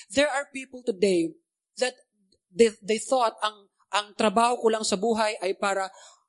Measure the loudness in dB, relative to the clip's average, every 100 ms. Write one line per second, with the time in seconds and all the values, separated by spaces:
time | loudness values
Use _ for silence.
0 | -6 -2 0 -2 -6 -12 -14 -12 -6 0
1 | 2 2 0 -6 _ _ _ -6 -6 -6
2 | _ _ _ _ _ 4 4 2 -4 -4
3 | 0 0 0 0 -6 -6 _ _ _ -4
4 | -4 0 0 2 2 2 0 0 -2 -2
5 | 0 0 0 -2 -6 -4 -2 -2 -4 -10
6 | -20 _